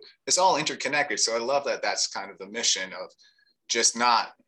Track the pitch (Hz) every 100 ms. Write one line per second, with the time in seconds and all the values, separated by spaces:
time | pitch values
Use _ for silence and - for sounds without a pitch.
0 | - _ - 180 170 151 147 127 131 147
1 | 139 104 - 117 117 139 135 107 104 95
2 | - 107 98 90 98 113 107 95 92 90
3 | 92 _ _ _ _ _ - 120 113 117
4 | 123 113 - -